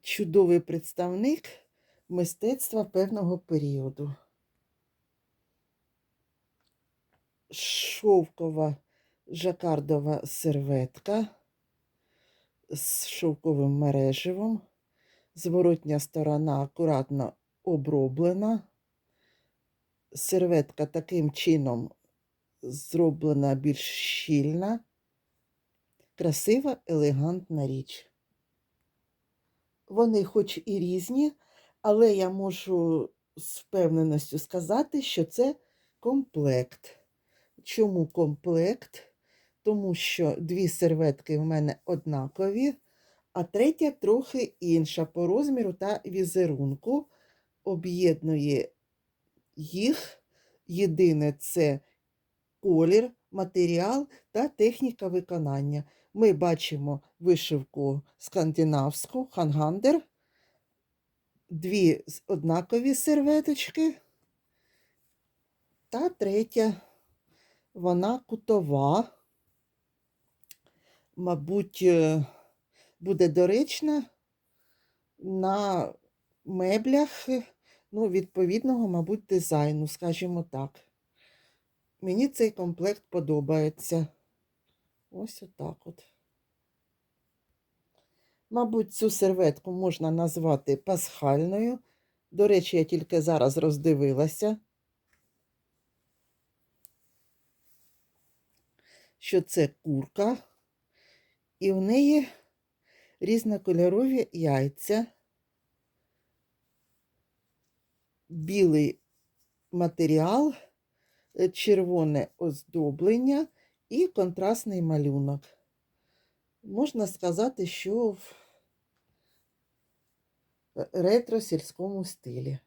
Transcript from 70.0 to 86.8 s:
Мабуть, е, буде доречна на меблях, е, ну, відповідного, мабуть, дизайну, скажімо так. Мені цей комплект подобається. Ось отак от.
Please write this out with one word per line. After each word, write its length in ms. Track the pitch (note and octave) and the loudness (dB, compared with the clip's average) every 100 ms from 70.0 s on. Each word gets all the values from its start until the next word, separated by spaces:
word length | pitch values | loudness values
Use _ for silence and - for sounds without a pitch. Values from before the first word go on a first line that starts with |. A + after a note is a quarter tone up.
| _ _ _ _ _ - _ _ _ _ _ - | _ _ _ _ _ -20 _ _ _ _ _ -8
Мабуть, 640 | F3+ E3 D3 G3 - - | -4 -4 -2 -4 -4 2
е, 440 | F#3 E3+ D#3 D#3 C#3+ - _ _ _ _ _ _ | 4 6 4 2 -2 -8 _ _ _ _ _ _
буде 280 | F3 F3+ F3 | -4 2 4
доречна 800 | D3+ F3+ G#3+ D4+ - D#4 D4+ A#3+ _ _ _ _ _ _ _ _ _ _ _ | 6 4 4 0 -2 -2 -2 -4 _ _ _ _ _ _ _ _ _ _ _
на 760 | F#3 F#3+ F#3+ G3 G3+ F3+ A#2+ - _ _ _ _ - | -6 -2 0 0 0 -2 -4 -8 _ _ _ _ -10
меблях, 840 | F#3 F#3 G#3+ B3 C#4 D4 - - | -4 0 0 2 2 2 -4 -4
е, 140 | C4 - _ _ _ _ | -4 -6 _ _ _ _
ну, 180 | G#3 A3 | -4 0
відповідного, 800 | F#3 F3+ F#3 F3+ G#3+ C4 B3 G#3+ | 0 -2 -2 0 0 0 0 0
мабуть, 380 | F3 E3 G#3 _ | 0 -2 -6 _
дизайну, 640 | F#3 E3+ D#3 D3 D3+ D3+ | -2 0 0 0 0 -4
скажімо 560 | - F3 E3 F3+ F3 | -4 -4 -4 -4 -6
так. 360 | E3+ C3+ C#3 - _ _ _ _ _ _ _ _ _ _ _ _ | -6 -8 -10 -12 _ _ _ _ _ _ _ _ _ _ _ _
Мені 260 | F#3+ F#3+ C4+ | -4 0 0
цей 240 | - A3+ | 0 -2
комплект 520 | G#3 F3+ E3+ F#3 G#3 _ | 0 -6 -2 -4 -4 _
подобається. 1000 | F3+ C#3+ D3+ C#3 D#3+ D#3 D#3 - E3 D#3 _ _ _ _ _ _ _ _ _ _ | -6 -2 -2 0 0 0 -4 -6 -4 -4 _ _ _ _ _ _ _ _ _ _
Ось 320 | F#3 A3 - | -14 -14 -16
отак 440 | F#3 _ D3+ D#3+ - | -20 _ -14 -14 -20
от. 160 | F3 _ _ _ _ _ _ _ _ | -20 _ _ _ _ _ _ _ _